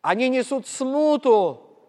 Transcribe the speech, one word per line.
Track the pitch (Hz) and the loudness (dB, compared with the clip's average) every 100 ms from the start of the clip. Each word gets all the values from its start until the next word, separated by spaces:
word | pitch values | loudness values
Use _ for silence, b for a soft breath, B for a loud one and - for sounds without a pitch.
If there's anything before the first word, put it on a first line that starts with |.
Они | 143 190 254 | -2 0 0
несут | 254 240 269 - | 0 -2 -6 -8
смуту | - 262 285 302 294 269 220 180 123 - - | -8 -4 0 2 2 4 2 2 -4 -18 -20